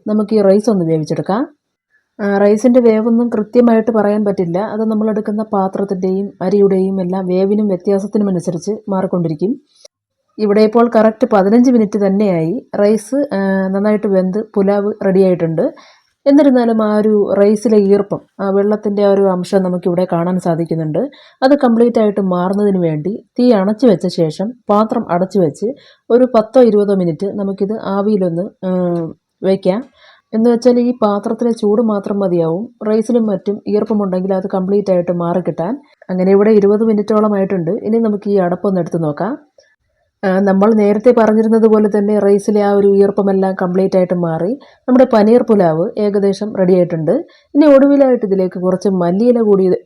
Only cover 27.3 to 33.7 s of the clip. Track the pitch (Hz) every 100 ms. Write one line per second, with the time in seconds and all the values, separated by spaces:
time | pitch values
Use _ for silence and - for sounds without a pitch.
27.3 | 202 196 196 196 220 - 196 202 208 185
28.3 | 165 202 - 185 185 180 170 165 - _
29.3 | _ 190 190 190 202 - _ _ _ _
30.3 | 220 233 233 247 247 240 247 208 202 220
31.3 | 220 240 226 208 214 226 202 202 202 190
32.3 | 175 160 170 240 - 214 220 220 240 220
33.3 | 190 - 208 -